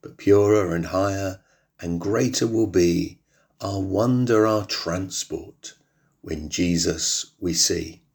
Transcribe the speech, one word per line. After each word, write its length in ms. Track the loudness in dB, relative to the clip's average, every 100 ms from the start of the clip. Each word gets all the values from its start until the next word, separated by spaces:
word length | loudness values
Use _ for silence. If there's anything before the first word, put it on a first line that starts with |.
But 140 | -20 -4
purer 580 | 4 6 6 4 2 -2
and 100 | -2
higher 540 | -2 -2 -2 -6 -8 _ _ _ _
and 180 | -6 -4
greater 460 | -2 0 0 0 -2
will 220 | 0 2
be 540 | 4 4 2 -2 -10 _ _ _ _
our 220 | -6 -4
wonder, 640 | -2 0 2 2 4 4 4
our 220 | 2 -2
transport, 1040 | -6 -4 -6 -6 -8 -8 -8 -10 _ -20 -20 _ _ _ _
when 280 | -10 -10 -8
Jesus 800 | -2 0 2 0 -2 -4 -4 -8 _
we 160 | -4 0
see. 480 | 0 0 -6 -14 _